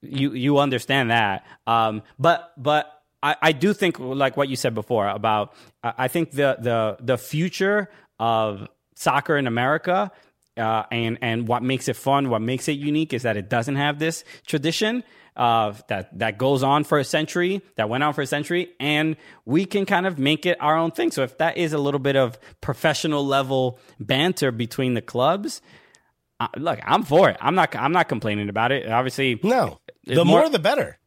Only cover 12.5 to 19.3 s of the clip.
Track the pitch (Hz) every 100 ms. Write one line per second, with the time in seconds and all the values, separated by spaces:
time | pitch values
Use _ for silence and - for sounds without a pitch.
12.5 | 131 - 143 147 151 156 147 131 104 98
13.5 | 120 120 139 143 147 160 165 - - -
14.5 | 156 147 165 214 240 - - - - 120
15.5 | 113 107 101 - 104 92 87 113 101 131
16.5 | 139 135 143 147 151 131 156 156 - 175
17.5 | 196 - - 107 120 151 143 135 147 143
18.5 | 175 175 _ 143 151 156 156 -